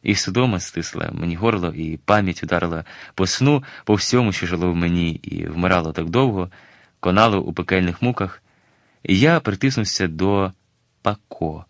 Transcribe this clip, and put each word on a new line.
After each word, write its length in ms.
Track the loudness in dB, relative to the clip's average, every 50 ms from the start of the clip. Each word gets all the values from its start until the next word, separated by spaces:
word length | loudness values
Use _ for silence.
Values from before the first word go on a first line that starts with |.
| _
І 120 | 0 0
судома 460 | 0 0 -2 0 0 0 0 0 -2
стисла 500 | -4 -6 -8 -8 -8 -8 -8 -8 -8 -8 -6
мені 240 | -6 -4 -4 -4
горло, 360 | -2 0 0 0 0 -2 -4 -4
і 220 | -4 -6 -6 -6
пам'ять 460 | -8 _ 2 4 4 4 2 -2 -4 -4
ударила 420 | -2 -2 0 0 0 -4 -4 -8 -10 -16 -20 -20 -20 _
по 120 | -2 -2
сну, 380 | -2 0 2 4 4 4 2 0 -4 -18 -16 0
по 100 | 0 2
всьому, 380 | 2 2 2 2 2 2 2 0
що 140 | -2 -4
жило 260 | -4 -2 0 0 0 0
в 40 |
мені 360 | 2 0 2 2 2 0 0 -2
і 340 | -6 -8 -10 -8 -8 -8
вмирало 460 | -6 -4 0 2 2 4 2 2 0 -4
так 180 | -4 -6 -2
довго, 400 | 0 2 2 2 0 -2 -4 -6 _ -20 -20 -20 _ _ _ _ _ _
конало 400 | -2 2 4 6 6 6 4 2
у 120 | -2 -2 -6
пекельних 500 | -6 -2 0 0 2 2 0 -2 0 -2
муках. 400 | -2 0 0 -4 -6 -6 -14 _ _ _ _ _ _ _ _ _ _ _ _ _
І 160 | 2 2 4
я 220 | 6 6 4 4
притиснувся 680 | 2 -2 -2 0 0 0 0 0 -2 -2 -2 -2 -2 -4
до 440 | -2 0 0 2 2 2 0 0 -4 _ _ _ _ _ _ _ _ _ _
Пако 600 | -4 -4 -4 _ _ -10 -6 -6 -6 -6 -8 -16 _